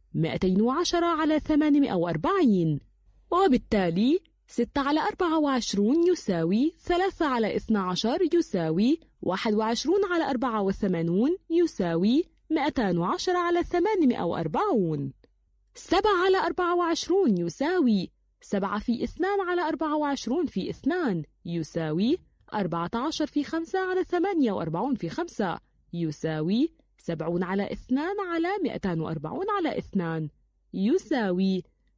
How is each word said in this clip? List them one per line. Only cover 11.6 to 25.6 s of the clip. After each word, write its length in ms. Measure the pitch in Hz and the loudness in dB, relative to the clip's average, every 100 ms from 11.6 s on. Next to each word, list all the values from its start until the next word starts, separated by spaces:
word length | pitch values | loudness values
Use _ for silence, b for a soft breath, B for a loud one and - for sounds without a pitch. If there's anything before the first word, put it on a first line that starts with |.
| 339 - 175 165 196 269 370 _ - | 2 0 0 2 2 2 0 _ -4
مائتان 480 | 320 285 285 202 175 | -2 0 0 0 2
وعشرة 400 | 175 262 - 359 | 0 -2 0 0
على 260 | 349 349 | 2 0
ثمانمائة 580 | - 349 359 415 285 - | 0 0 2 4 4 2
وأربعون. 880 | 170 - 170 208 415 269 170 151 139 - _ _ _ _ _ | 0 -2 -2 0 0 2 0 -2 -4 -10 _ _ _ _ _
سبعة 500 | - - 349 415 381 | -8 0 2 4 2
على 140 | 381 381 | 4 2
أربعة 360 | 349 349 349 | 0 -2 0
وعشرون 640 | 349 349 339 - 370 349 185 | 0 0 -2 0 2 2 2
يساوي 720 | 170 - 285 370 254 202 170 _ _ _ | 0 -2 -2 2 2 2 0 _ _ _
سبعة 380 | - 202 196 208 | -6 -4 -2 -4
في 260 | - 233 | -2 -2
اثنان 360 | 240 - 370 403 | -4 -2 -2 0
على 220 | 359 359 | 0 0
أربعة 340 | 320 311 311 302 | -2 -2 -2 -2
وعشرون 500 | 294 277 - 285 320 | -2 -2 -2 -2 -2
في 240 | - - | -4 -6
اثنان، 520 | - 262 359 302 175 151 _ | -4 -2 -2 0 -2 -6 _
يساوي 760 | 170 170 156 - 156 156 220 349 - _ - | -8 -6 -4 -4 -2 0 0 0 -4 _ -10
أربعتاشر 720 | 214 180 165 170 226 285 - 302 | -6 -4 -4 -4 -4 -4 -4 -4
في 180 | 294 | -4
خمسة 340 | 277 320 330 381 | -4 -4 -4 -4
على 260 | 370 370 | -2 -2
ثمانية 480 | 359 349 359 359 247 | -2 0 0 2 0
وأربعون 440 | 185 165 165 247 262 165 | 0 -4 -4 -2 -2 -4
خمسة، 500 | 220 349 - 190 - | -6 -6 -4 -4 -4